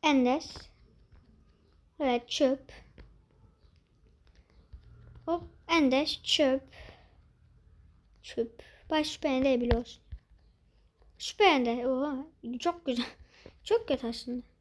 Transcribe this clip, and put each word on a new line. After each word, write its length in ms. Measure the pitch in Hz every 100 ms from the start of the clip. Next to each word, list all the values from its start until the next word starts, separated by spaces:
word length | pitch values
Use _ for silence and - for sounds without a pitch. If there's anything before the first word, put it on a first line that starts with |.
Endes. 540 | 311 277 247 277 - - - _ _ _ _ - - - _ _ _ _ _ _
Evet 300 | 277 240 -
çöp. 420 | - 269 269 - - - - - - _ _ - _ - _ _ _ _ _ _ - _ - _ - - - - - -
Hop. 180 | 339 - - -
Endes 540 | 330 277 262 302 -
çöp. 400 | - - 285 269 - - - - - _ _ _ _ - _ - - - _ _
Çöp. 400 | - - 226 - - - -
Baş 180 | 311 302
süper 220 | - 311
ender 320 | 262 269 247
bile 160 | 240 233
olsun. 260 | 247 - _ - _ - _ _ _ _ _ _ - _
Süper 380 | - - 403 294
ender. 280 | 240 240
Oha. 420 | 247 254 294 269 311 _ 240 247
Çok 260 | 349 349 -
güzel. 200 | 240 240 - -
<laughs> 300 | - - _
Çok 240 | - 453 453
kötü 200 | 262 233
aslında. 360 | 233 - 247 - _